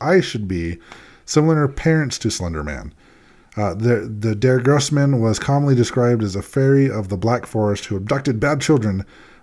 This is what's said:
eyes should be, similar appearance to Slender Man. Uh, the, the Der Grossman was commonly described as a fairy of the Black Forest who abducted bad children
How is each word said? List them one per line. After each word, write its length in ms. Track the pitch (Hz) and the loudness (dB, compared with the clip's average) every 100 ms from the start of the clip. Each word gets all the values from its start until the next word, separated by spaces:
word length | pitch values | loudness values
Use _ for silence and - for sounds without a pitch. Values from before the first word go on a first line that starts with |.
eyes 240 | 143 185 | 2 2
should 220 | - 113 98 | 2 -4 -4
be, 300 | 90 85 85 - - - - - | -4 -4 -8 -14 -20 -20 -20 -4
similar 380 | 151 156 156 | 0 2 2
appearance 540 | 143 139 165 160 135 - | 0 0 0 0 0 -4
to 120 | 110 | -6
Slender 320 | - 90 80 | -4 -4 -6
Man. 300 | 73 69 73 - _ _ _ _ _ - | -6 -8 -12 -18 _ _ _ _ _ -6
Uh, 180 | 104 | -4
the, 340 | 95 117 117 87 107 | -2 0 0 -2 -6
the 140 | 110 | -4
Der 260 | 104 127 127 | 0 2 2
Grossman 600 | 123 147 135 147 139 127 | 2 2 2 0 2 2
was 180 | 113 107 | 2 0
commonly 360 | - 139 143 | 0 0 2
described 480 | 127 113 - 120 120 | 2 2 2 2 2
as 120 | 104 95 | 0 -4
a 40 | |
fairy 460 | 92 139 135 139 135 | -4 0 4 4 4
of 180 | 107 95 | 0 -4
the 80 | 98 | -2
Black 260 | 110 120 - | 0 -2 -2
Forest 380 | 113 104 101 - | -2 0 0 -4
who 100 | 98 | -6
abducted 440 | 101 139 139 113 | -2 -2 -2 0
bad 200 | 143 147 | 0 0
children 440 | 139 147 107 95 - - - - | 2 2 2 -2 -6 -14 -20 -20